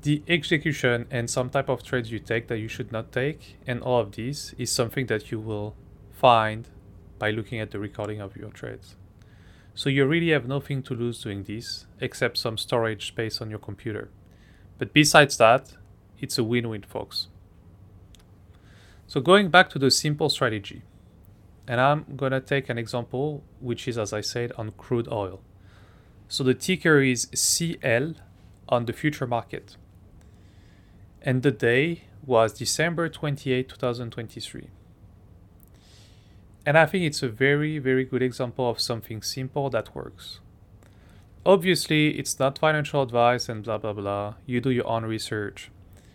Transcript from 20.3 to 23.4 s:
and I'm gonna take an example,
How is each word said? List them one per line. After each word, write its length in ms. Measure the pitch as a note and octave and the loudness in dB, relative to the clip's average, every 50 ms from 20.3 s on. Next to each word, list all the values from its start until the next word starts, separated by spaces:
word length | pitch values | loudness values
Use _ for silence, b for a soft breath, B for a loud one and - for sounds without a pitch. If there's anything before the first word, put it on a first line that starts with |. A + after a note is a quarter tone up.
| - - C3+ B2 A2+ G#2+ G2+ - A2+ - - - - - - - - - - - - - - - - - - | 0 2 0 0 0 -2 -6 -10 -16 -18 -20 -20 -20 -20 -20 -20 -20 -20 -20 -20 -20 -20 -20 -20 -20 -20 -8
and 140 | - B2 A#2 | -4 0 2
I'm 240 | B2+ C#3 D3 D#3 - - C#3+ | 4 4 4 2 -2 -8 -8
gonna 240 | B2+ C#3 C3+ C3 C3 | -4 -2 -2 -2 -2
take 280 | C3 - C#3+ C#3 C3+ - | -2 -2 -2 -2 -2 -2
an 100 | B2+ A#2+ | -6 -6
example, 640 | A2+ A2 - B2 A#2 - - B2 C#3 D3+ D3+ C#3 | -6 -4 -4 -6 -6 -4 -4 -4 -4 -4 -4 -8